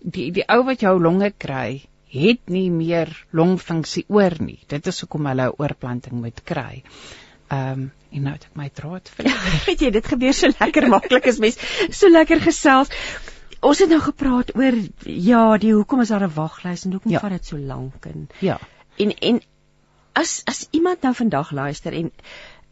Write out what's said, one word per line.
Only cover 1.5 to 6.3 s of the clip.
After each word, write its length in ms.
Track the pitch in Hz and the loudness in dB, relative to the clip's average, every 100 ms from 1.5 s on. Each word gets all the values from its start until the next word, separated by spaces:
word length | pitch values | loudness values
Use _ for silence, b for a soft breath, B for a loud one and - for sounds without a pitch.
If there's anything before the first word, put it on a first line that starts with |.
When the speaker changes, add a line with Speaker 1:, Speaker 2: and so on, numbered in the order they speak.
| 131 120 135 - _ _ | -6 -6 -10 -16 _ _
Speaker 1:
het 360 | 131 185 254 - | 0 2 2 -2
nie 220 | 185 185 | -2 -2
meer 400 | 165 165 170 160 165 - | -2 -2 -2 -2 -8 -6
longfunksie 720 | 160 175 180 - 165 151 - - | 0 2 0 -2 -6 -4 -6 0
oor 280 | 202 190 160 | 2 2 0
nie. 200 | 85 - - | -10 -12 -10
Dit 180 | 143 185 | -8 -6
is 140 | - | -8
hoekom 260 | - 156 147 | -8 -6 -4
hulle 220 | 131 127 | -2 -2
'n 40 | - | -4
oorplanting 640 | 143 - 127 123 - 120 | -6 -6 -8 -8 -8 -10
moet 220 | 117 | -10